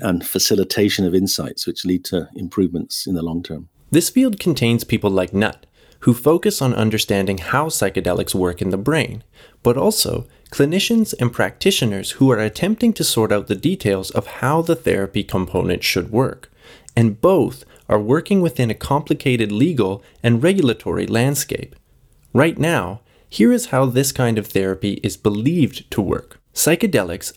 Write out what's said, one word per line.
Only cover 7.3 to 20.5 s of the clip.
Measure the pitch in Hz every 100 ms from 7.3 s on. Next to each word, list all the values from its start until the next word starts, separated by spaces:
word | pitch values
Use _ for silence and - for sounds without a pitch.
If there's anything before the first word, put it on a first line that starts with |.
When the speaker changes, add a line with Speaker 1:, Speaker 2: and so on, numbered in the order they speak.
| 98
Speaker 2:
how | 85 131 160
psychedelics | - 98 95 90 90 95 98
work | 90 87
in | 92
the | 92
brain, | 113 156 117 101 - _ - _
but | 120 123
also | 196 214 - 85 - _ -
clinicians | - 143 180 - 233 214 -
and | 120
practitioners | - 98 - 190 - 117 98 -
who | - 135
are | 113
attempting | 107 - 175 214 240
to | 208
sort | 160 - 107
out | 104 -
the | 101
details | 165 185 104 98 95
of | - -
how | - 123 160
the | 165 160
therapy | - 92 98 -
component | 98 95 90 92 90 90
should | - 92 85
work. | 107 123 - - _ - - - -
And | 117 104
both | 175 190 113 - - - -
are | 107
working | 104 147 - 196
within | 170 165 120
a | 107
complicated | - 139 143 151 139 120 104
legal | 104 156 143 95 101 - _
and | 117 117
regulatory | 127